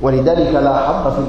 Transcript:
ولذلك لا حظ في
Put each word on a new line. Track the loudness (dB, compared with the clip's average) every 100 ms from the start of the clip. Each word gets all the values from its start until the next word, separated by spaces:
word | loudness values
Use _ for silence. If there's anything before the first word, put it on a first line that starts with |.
ولذلك | -2 2 2 2 0
لا | 0 2 0
حظ | 0 -2 -2
في | -2